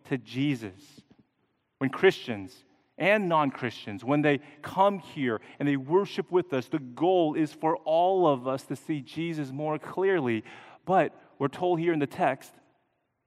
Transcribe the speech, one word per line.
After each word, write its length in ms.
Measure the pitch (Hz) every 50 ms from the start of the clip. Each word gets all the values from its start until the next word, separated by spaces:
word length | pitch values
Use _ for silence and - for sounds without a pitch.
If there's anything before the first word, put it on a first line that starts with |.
| _
to 120 | - 143
Jesus. 640 | 123 107 107 117 131 139 147 139 113 113 98 90 95 - - - - _ _ - _ _ _ _ _ _ _ _ _ _ _ _
When 140 | - 139 131
Christians 760 | - - 185 190 175 - - 131 110 101 95 90 - - _ _ _ _ _ _ _
and 300 | - 156 190 208 214 196
non-Christians, 760 | 175 165 156 147 135 - - 127 117 - - - 110 104 92 110
when 180 | 123 147 151
they 180 | 147 151 143 131 - - - -
come 380 | - - - 185 196 202 202 180
here 400 | - - - 151 131 120 110 104 - - - -
and 80 | 143
they 100 | 143 143
worship 520 | 139 131 139 170 196 202 - - 196 175 -
with 240 | 175 180 175 - 139
us, 140 | 131 120
the 100 | - -
goal 560 | 156 135 123 120 123 156 185 190 180 165 151 139
is 180 | 156 156 147
for 260 | - - 160 160 165
all 500 | - - 156 156 165 175 185 196 185 175
of 200 | 151 139 123 123
us 160 | 131 131 131 -
to 120 | - 143
see 260 | - - - 160 143
Jesus 500 | 123 - - 151 165 170 160 156 143 131
more 280 | 131 143 151 156 156 151
clearly. 640 | - - - 180 190 196 190 170 135 120 113 110 - - - - - - - - -
But 300 | - 190 185 151 - - - - _ _ -
we're 80 | 139
told 320 | 139 - - 180 180 180 160
here 140 | 165 175 165
in 60 | 151
the 60 | 139
text 480 | 131 - 180 180 135 135 - - - - - _ _ _ _ _ _ _ _ _ _ _ _ _